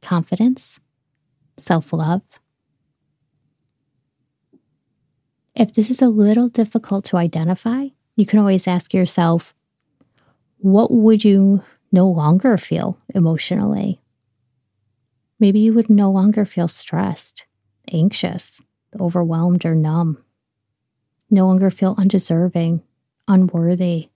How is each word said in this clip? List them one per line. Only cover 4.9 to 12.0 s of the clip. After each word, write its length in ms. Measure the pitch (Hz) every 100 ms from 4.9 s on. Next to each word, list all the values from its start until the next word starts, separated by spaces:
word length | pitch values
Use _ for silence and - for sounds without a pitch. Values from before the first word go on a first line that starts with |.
| _ _ _ _ _ _
If 200 | - 233
this 160 | - 214
is 100 | 254
a 80 | 254
little 400 | 214 208 220 240
difficult 560 | 233 220 226 - 196 -
to 120 | 180
identify, 720 | 170 165 160 185 226 247 277 _ _ -
you 80 |
can 140 | 196 214
always 280 | 202 190 185
ask 280 | 180 -
yourself, 580 | 196 180 - 170 165 - _ _ _ _ _ _ _ _ _ _ _
what 340 | 190 196 233
would 320 | 240 220 220
you 400 | 214 196 196 196 - _ _
no 160 | 185